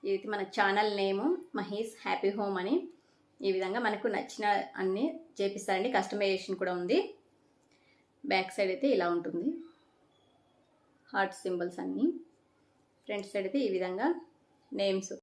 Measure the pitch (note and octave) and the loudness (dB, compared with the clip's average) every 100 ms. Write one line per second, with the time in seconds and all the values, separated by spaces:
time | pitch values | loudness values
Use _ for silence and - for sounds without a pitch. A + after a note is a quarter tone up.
0 | - G3 G3 G#3 G3 - G3 G3+ G#3+ G3+ | 0 -2 -2 -4 -4 2 4 4 2 2
1 | G3 G3 C4 F4+ - G#3+ G3 G#3 A3+ - | 2 2 2 0 -2 -6 -4 -4 -6 -6
2 | G#3 - G3 G3+ G3+ F#3+ F#3 D#4 - - | -4 0 0 0 0 0 2 0 0 -14
3 | _ _ _ _ G3 F#3 F#3+ G#3+ A#3 G#3 | _ _ _ _ 0 0 0 0 0 0
4 | A3+ G3+ - - G#3 G3+ - - F#3+ F#3+ | 0 0 -4 -2 2 2 0 -2 0 2
5 | C#4+ - - - G3 G3 - F#3+ A3 A3+ | 0 -2 -14 -2 -2 -2 -2 0 2 2
6 | F#3 G#3 G3+ F#3+ F#3+ F#3 F3+ F3+ F3+ D4 | 0 0 2 0 -2 -2 -2 -2 2 2
7 | A#4+ - _ _ _ _ _ _ _ _ | 2 -8 _ _ _ _ _ _ _ _
8 | _ _ C#4+ F#3+ F#3+ - G3 F#3 C#4 A3+ | _ _ -2 0 0 0 0 2 2 4
9 | F3 E3+ F3 E3+ A3+ E4 - - _ _ | 2 0 -2 -2 -2 -4 -10 -20 _ _
10 | _ _ _ _ _ _ _ _ _ _ | _ _ _ _ _ _ _ _ _ _
11 | _ - C#4+ C#4+ F#3+ F3+ F3 F3 F#3 F#3+ | _ 0 0 0 -4 -2 -4 -4 -4 2
12 | C#4+ - - _ _ _ _ _ _ _ | 2 0 -8 _ _ _ _ _ _ _
13 | - G#3 G3 G3+ F#3+ C#4 A#3 F#3 F#3 F#3 | -8 -6 -4 -4 0 0 0 0 -2 0
14 | C4+ F4 - _ _ _ _ - G3 F#3+ | 0 0 -4 _ _ _ _ -2 0 0
15 | F#3+ - | -2 -12